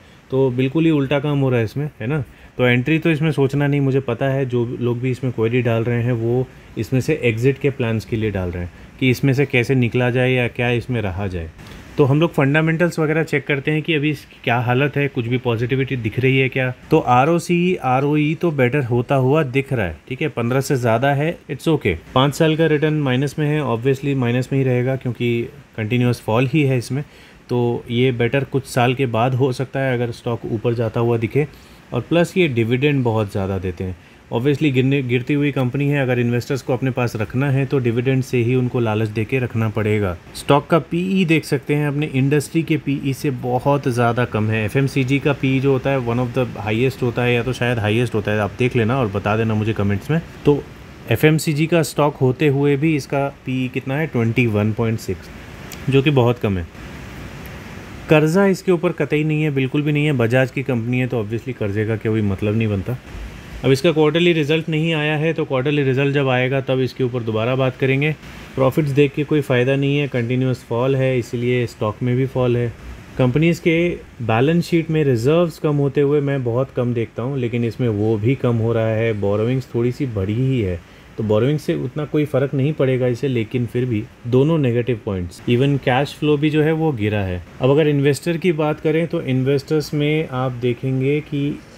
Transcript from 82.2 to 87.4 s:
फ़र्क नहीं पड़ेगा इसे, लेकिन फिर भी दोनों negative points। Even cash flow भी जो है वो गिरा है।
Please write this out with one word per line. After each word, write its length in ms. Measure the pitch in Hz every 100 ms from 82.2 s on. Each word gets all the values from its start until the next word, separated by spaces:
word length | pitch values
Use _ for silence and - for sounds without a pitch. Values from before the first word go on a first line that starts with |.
फ़र्क 300 | 147 131 139
नहीं 180 | 139 139
पड़ेगा 340 | 151 131 127 127
इसे, 220 | 120 143
लेकिन 380 | 120 104 127 117
फिर 180 | 123
भी 200 | 127 107 123 - 120
दोनों 320 | 127 147 165
negative 420 | 131 120 120 110
points। 380 | 110 95 87 - -
Even 300 | 120 139 139
cash 360 | 139 127 143
flow 220 | - 151 147
भी 140 | 151
जो 120 | 151
है 100 | 151
वो 200 | 160 160
गिरा 280 | 120 104 104
है। 220 | 95 90